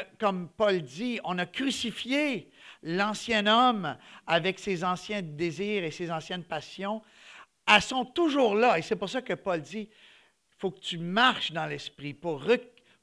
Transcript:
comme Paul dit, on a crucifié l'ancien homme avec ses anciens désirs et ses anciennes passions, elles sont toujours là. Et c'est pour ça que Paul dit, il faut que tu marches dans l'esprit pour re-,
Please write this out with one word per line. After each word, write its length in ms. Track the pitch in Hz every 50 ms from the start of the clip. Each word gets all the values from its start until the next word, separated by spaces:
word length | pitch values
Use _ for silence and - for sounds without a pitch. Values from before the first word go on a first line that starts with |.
| 185 - - -
comme 300 | 220 196 190 180 175 151
Paul 320 | - - 214 208 190 180
dit, 400 | 151 123 131 170 240 247 233 185 -
on 140 | 160 180 180
a 60 | 180
crucifié 1040 | 180 - - 269 269 208 - 233 226 - - - 233 269 285 302 285 247 175 - - _ - - - - -
l'ancien 640 | - 160 170 185 202 214 208 - - 233 226 208 202
homme 520 | 208 220 233 254 254 233 202 175 143 123 - - - - - -
avec 320 | - 165 170 160 190 190 -
ses 240 | - 208 185 160
anciens 380 | 185 180 180 175 - - 208 208
désirs 640 | 180 156 151 147 175 170 143 151 202 208 214 196 170
et 60 | 156
ses 200 | 147 - 175 165
anciennes 320 | 165 160 156 - 185 180
passions, 600 | 160 - 160 151 - - - - 196 202 220 220 - _ _ - - - - - - _ _ _ _ -
elles 140 | 208 208
sont 240 | - - 254 262 208
toujours 480 | - - 349 339 311 269 285 254 214 196
là. 240 | 214 240 247 190 165
Et 40 |
c'est 140 | 156 - 214
pour 140 | - 208 180
ça 100 | 247 254
que 140 | 247 - 180
Paul 260 | - - 196 175 160
dit, 300 | 143 131 180 220 208 -
il 680 | _ _ - - - _ _ _ _ _ _ _ _ -
faut 120 | - 185
que 100 | 185 -
tu 160 | - - 185
marches 560 | 165 170 170 185 220 247 254 - - - -
dans 140 | 156 165 156
l'esprit 480 | 151 147 143 - - - - 139 147 139
pour 280 | - - 170 156 135
re-, 200 | 139 185 240 240 247 - _ _ _ _ _ _